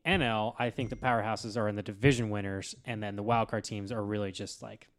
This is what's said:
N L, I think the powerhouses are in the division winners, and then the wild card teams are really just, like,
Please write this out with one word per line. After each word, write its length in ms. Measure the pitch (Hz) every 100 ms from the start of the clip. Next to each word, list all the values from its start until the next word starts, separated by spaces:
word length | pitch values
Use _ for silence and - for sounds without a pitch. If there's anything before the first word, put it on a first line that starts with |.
N 180 | 160 185
L, 340 | 123 110 110 -
I 100 | 123
think 200 | 127 117
the 80 | 127
powerhouses 580 | 131 117 107 104 113 110
are 140 | 107
in 60 | 104
the 60 |
division 480 | 104 98 131 123 113
winners, 440 | 104 98 98 - -
and 180 | - 110
then 140 | 104 101
the 80 |
wild 240 | 104 117 110
card 160 | 110
teams 300 | - 107 98
are 100 | 117
really 300 | 101 104 98
just, 280 | 92 98 -
like, 280 | 117 - -